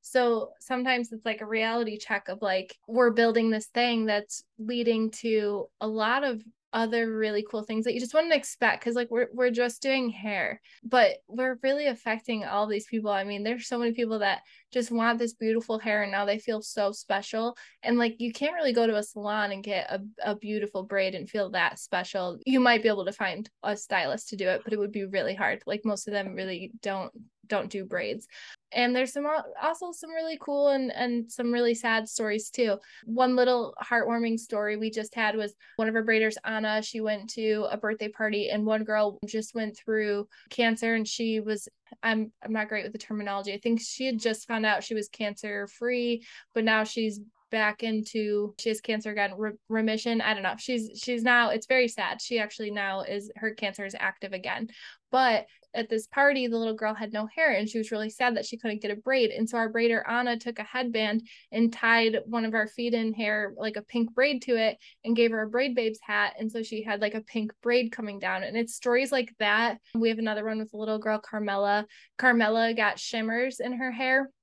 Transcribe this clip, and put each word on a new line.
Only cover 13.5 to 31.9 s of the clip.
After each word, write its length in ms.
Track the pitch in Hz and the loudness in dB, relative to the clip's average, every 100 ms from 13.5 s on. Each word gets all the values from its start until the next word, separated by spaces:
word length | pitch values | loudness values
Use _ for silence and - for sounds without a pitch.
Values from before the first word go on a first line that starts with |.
| 240 226 | -4 -4
so 100 | 240 | -2
many 140 | 233 | -2
people 280 | 233 233 220 | 0 -2 0
that 240 | 208 - _ - _ | 0 -2 _ -20 _
just 180 | 254 233 | -4 -2
want 300 | 233 226 233 | 0 2 2
this 140 | 233 | -2
beautiful 460 | 226 220 220 226 220 | -2 0 0 0 -4
hair 240 | 214 208 | 0 0
and 100 | 202 | 0
now 100 | 196 | 0
they 160 | 202 214 | 0 0
feel 220 | 226 220 | -2 -6
so 320 | 214 - 202 | -6 -2 -2
special. 640 | 214 - 196 208 220 226 240 - _ | -2 -2 -2 -2 -4 -4 -6 -18 _
And, 140 | - 240 | 0 4
like, 240 | 233 226 | 2 0
you 100 | 233 | -6
can't 220 | 220 285 | -2 -2
really 180 | 349 294 | 0 2
go 160 | 233 233 | 4 4
to 80 | 214 | 2
a 80 | |
salon 480 | 208 220 208 214 208 | -2 -6 -4 0 -2
and 100 | 196 | -4
get 300 | 202 202 - | -2 -2 -2
a, 100 | 190 208 - | -6 -6 -6
a 100 | 196 | -4
beautiful 500 | 208 208 214 208 190 | -4 -4 -4 -2 -6
braid 300 | 196 196 190 | -2 0 0
and 160 | 190 185 | -2 -6
feel 200 | 220 190 | -2 -2
that 280 | 185 170 - | 2 0 -2
special. 640 | - 180 180 196 180 175 - | -4 -4 -2 -4 -4 -6 2
You 160 | 262 | 4
might 220 | 247 233 | 6 6
be 40 | 220 | 4
able 160 | 202 | 2
to 80 | 185 | -2
find 380 | - 196 175 220 _ | -2 -4 -4 -10 _
a 120 | - 208 | -6 -4
stylist 540 | - 190 147 220 - | -2 0 0 -2 -6
to 80 | 196 | -4
do 100 | 185 | 0
it, 140 | 220 | 0
but 80 | - | -2
it 80 | 208 | -2
would 140 | 202 | -2
be 100 | 208 | -4
really 320 | 196 190 143 190 | -4 -2 -2 -2
hard. 280 | 180 208 - | -2 -2 -4
Like, 180 | 208 | -4
most 240 | 214 202 - | -2 -4 -4
of 60 | |
them 220 | 202 190 180 | -4 -4 -6
really 360 | 190 180 190 226 | -8 -8 -10 -8
don't, 300 | 202 196 180 226 - _ _ | -6 -6 -6 -12 -20 _ _
don't 220 | 208 208 | -4 -2
do 140 | 202 | -6
braids. 440 | 190 180 104 214 - - - - _ | -6 -6 -4 -6 -10 -20 -20 -20 _
And 240 | - 247 247 | 0 2 2
there's 160 | 254 | 0
some 140 | 285 294 | -2 -2
al-, 280 | 311 - - | -2 -4 -4
also 300 | 302 330 359 | -4 -2 -6
some 200 | 339 320 | -10 -8
really 260 | 320 320 311 | -6 -4 -6
cool 300 | - 285 285 | -2 2 4
and, 200 | 277 262 | 4 0
and 360 | - 247 240 233 | -2 0 -2 -4
some 220 | - 240 | -4 0
really 220 | 240 240 | 2 2
sad 340 | 233 233 | 2 2